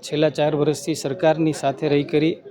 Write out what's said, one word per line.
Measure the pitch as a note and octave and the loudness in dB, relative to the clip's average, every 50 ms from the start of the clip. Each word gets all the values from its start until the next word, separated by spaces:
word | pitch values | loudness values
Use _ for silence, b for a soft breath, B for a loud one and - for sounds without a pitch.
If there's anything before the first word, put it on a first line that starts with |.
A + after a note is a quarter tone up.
| - | -12
છેલ્લા | - D3+ D3 D#3 D3+ | -8 -2 0 0 0
ચાર | - - D3 D3+ D#3 | 2 0 0 0 2
વર્ષથી | D3 D3 D3+ D3 - - - D#3 | 2 0 0 0 -2 -4 -6 -6
સરકારની | - - C#3 C3+ - E3 D#3 D#3 D#3 E3 D#3+ D3+ | -4 -4 -6 -4 2 2 2 4 4 2 0 0
સાથે | - - C#3 C3+ - D#3+ D3 | 0 -2 -4 -2 -2 -2 0
રહી | D3 C#3+ C#3+ | 2 2 0
કરી, | - - D3+ D3+ D#3+ - - - - | 0 0 2 2 2 0 -2 -8 -18